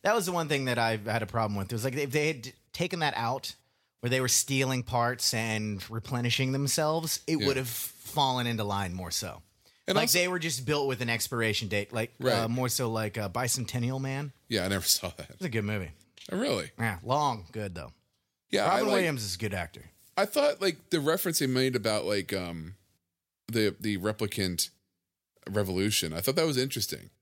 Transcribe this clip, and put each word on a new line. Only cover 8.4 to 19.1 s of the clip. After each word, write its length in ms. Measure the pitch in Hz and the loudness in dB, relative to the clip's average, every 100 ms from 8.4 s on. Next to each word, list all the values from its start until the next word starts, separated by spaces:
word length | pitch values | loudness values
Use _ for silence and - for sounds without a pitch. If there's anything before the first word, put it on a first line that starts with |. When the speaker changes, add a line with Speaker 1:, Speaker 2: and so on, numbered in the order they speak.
| 120 | 0
Speaker 1:
into 160 | 113 | 0
line 280 | 104 101 95 | 0 -2 -2
more 160 | 90 87 | -4 -4
so. 300 | - 92 - - _ _ _ - | -4 -6 -10 -18 _ _ _ 0
Speaker 2:
And 60 | |
Speaker 1:
Like, 100 | 196 | 2
Speaker 2:
also 140 | - 175 | 4 4
Speaker 1:
they 80 | 180 | 2
were 120 | 180 | 0
just 260 | 165 127 127 | -2 -4 0
built 220 | 147 139 | 2 2
with 120 | 123 | 0
an 80 | 120 | 0
expiration 600 | 117 - 120 113 104 104 | -2 -2 0 2 0 0
date, 240 | 104 104 | -2 -2
like, 200 | 117 113 _ | -4 -4 _
Speaker 2:
Right. 160 | 127 | 2
Speaker 1:
uh, 140 | 117 113 | 2 2
more 200 | 123 123 | 0 0
so 220 | - 120 | 0 0
like, 260 | 110 107 110 | 0 -2 -4
uh, 120 | 101 | -4
Bicentennial 720 | 104 127 131 113 123 120 131 | -2 -2 -2 -2 -2 -2 -2
Man. 320 | 135 135 147 - _ | -4 -6 -8 -12 _
Speaker 2:
Yeah, 160 | 110 | -2
I 40 | 92 | 0
never 160 | 98 | 0
<laughs> 20 | - | 2
saw 240 | - 90 - | 0 0 -8
that. 140 | - | -14
Speaker 1:
It's 140 | - | -8
a 40 | 180 | -4
good 160 | 113 | -2
movie. 280 | 104 107 82 76 _ - - | -2 -4 -6 -12 _ -20 -8
Speaker 2:
Oh, 40 | 185 | -4
really? 360 | 247 117 78 - | -2 -2 -4 -4
Speaker 1:
Yeah, 180 | 117 90 | -4 -4
long, 420 | 110 139 147 113 87 | -2 0 2 -2 -8
good, 240 | 110 101 82 | -8 -8 -8
though. 160 | 64 - _ _ _ _ _ | -12 -18 _ _ _ _ _
Speaker 2:
Yeah, 140 | 98 | 0
I 40 | 101 | 2
Speaker 1:
Robin 160 | 190 - | 2 4
Speaker 2:
like 60 | |
Speaker 1:
Williams 280 | - 175 | 2 2